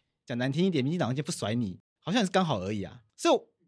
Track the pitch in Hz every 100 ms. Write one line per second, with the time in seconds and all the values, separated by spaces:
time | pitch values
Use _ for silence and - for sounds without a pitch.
0 | _ _ - 120 131 139 190 165 127 175
1 | 120 131 156 - 101 117 107 87 _ _
2 | - 226 190 190 175 117 92 107 90 -
3 | _ - 339 277 - _